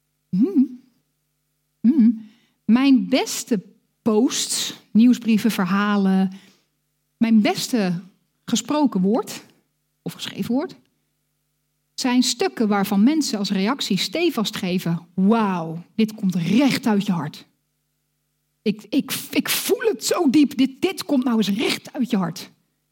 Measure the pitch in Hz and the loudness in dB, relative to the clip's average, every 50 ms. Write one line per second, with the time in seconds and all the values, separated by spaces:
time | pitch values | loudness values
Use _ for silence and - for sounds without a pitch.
0 | _ _ _ _ _ _ - 180 233 359 392 302 262 - - - _ _ _ _ | _ _ _ _ _ _ 0 0 0 2 4 2 2 0 -2 -14 _ _ _ _
1 | _ _ _ _ _ _ _ _ _ _ _ _ _ _ _ _ _ 220 311 311 | _ _ _ _ _ _ _ _ _ _ _ _ _ _ _ _ _ 2 4 6
2 | 214 233 220 220 - - _ _ _ _ _ _ _ - 214 247 269 277 269 247 | 4 4 4 0 -6 -18 _ _ _ _ _ _ _ 2 2 4 6 4 4 4
3 | 196 180 214 294 427 440 - - - - 247 196 - - _ _ _ _ _ _ | 4 2 0 0 0 -2 -6 -10 -4 -4 -4 -4 -4 -8 _ _ _ _ _ _
4 | _ 233 214 214 240 311 - - - - - - - - - - _ _ _ 208 | _ 0 2 2 2 2 0 -2 -6 -6 -6 -6 -6 -8 -10 -14 _ _ _ 4
5 | 233 247 240 - - 214 226 202 - 233 202 - 196 175 190 196 208 208 208 202 | 6 6 4 2 2 0 0 2 2 0 0 0 -2 0 0 0 0 0 0 0
6 | 196 190 190 190 190 190 190 - - - _ _ _ _ _ _ _ _ _ _ | 2 2 2 2 0 0 -4 -10 -20 -20 _ _ _ _ _ _ _ _ _ _
7 | _ _ _ _ 226 226 226 220 208 302 370 - - - - 233 202 180 175 175 | _ _ _ _ 0 4 4 4 4 4 0 0 -4 -2 0 0 0 0 -2 -4
8 | 202 - _ _ _ _ _ _ _ - 240 214 - - 294 302 302 269 - 190 | -8 -14 _ _ _ _ _ _ _ -4 -4 -4 -2 -2 0 0 0 2 2 0
9 | 180 196 220 285 427 - - - - _ _ _ _ _ _ _ _ _ _ _ | 0 2 0 0 -2 -4 -12 -16 -18 _ _ _ _ _ _ _ _ _ _ _
10 | _ - - - - - - - 196 - 233 262 320 370 - - _ _ _ _ | _ -14 -12 -12 -14 -14 -8 -8 -6 -4 -2 -4 -4 -6 -10 -16 _ _ _ _
11 | _ _ _ _ _ _ _ _ _ _ _ _ _ _ _ _ _ _ _ - | _ _ _ _ _ _ _ _ _ _ _ _ _ _ _ _ _ _ _ -6
12 | - 262 247 254 240 - - - 392 370 370 - 240 202 208 202 190 190 208 196 | -2 0 2 2 2 2 0 -2 -2 -4 -2 -2 -2 0 0 0 0 0 2 4
13 | 208 254 311 320 285 - - 202 202 185 196 190 190 208 277 285 - - 208 175 | 4 4 4 2 0 -2 -2 -4 -4 -4 -2 -2 -2 -2 -2 -4 -2 -4 -2 -2
14 | - - - 311 349 339 277 - 214 190 - - - 185 175 185 - 175 165 165 | -2 -4 -4 -2 -2 0 0 -2 -4 -4 -6 -6 -6 -4 -4 -4 -2 -2 -4 -4
15 | - _ _ - 190 196 226 226 220 196 185 175 160 165 160 165 175 _ _ - | -6 _ _ 0 2 2 2 2 2 0 -2 -4 -6 -6 -10 -12 -14 _ _ -2
16 | 220 214 - - - 190 175 185 165 165 - 240 294 262 - - - 233 214 202 | -2 -2 -2 -4 -4 -2 -2 -2 -2 0 2 2 2 2 0 0 0 0 0 0
17 | 190 - 185 165 139 151 - - - _ _ _ _ _ _ _ _ _ _ _ | 0 -2 -2 -4 -4 -8 -10 -14 -20 _ _ _ _ _ _ _ _ _ _ _
18 | _ _ _ _ _ _ _ _ _ _ _ _ _ 220 208 214 - - - 285 | _ _ _ _ _ _ _ _ _ _ _ _ _ -4 -4 -4 -8 -4 -2 -2
19 | - - - - - - - 330 - - - - - - 381 494 494 440 349 - | -2 -2 -6 -8 -8 -6 -4 -4 -2 -2 -4 -4 0 -2 -2 0 0 -2 -2 -2
20 | - - - - 359 277 214 302 294 - - - 262 262 269 - - 359 381 - | -2 -2 -2 2 2 4 4 4 4 4 2 0 0 0 0 -4 -4 -4 -4 -6
21 | - - 294 262 247 262 233 220 208 185 196 214 285 392 - - - - - 302 | -4 0 0 0 2 2 0 0 0 0 0 -2 0 -2 -2 -4 -8 -14 -6 -6
22 | 247 - - 196 185 165 165 - - - _ _ _ _ _ _ _ _ | -4 -2 0 -2 -2 -4 -6 -10 -16 -18 _ _ _ _ _ _ _ _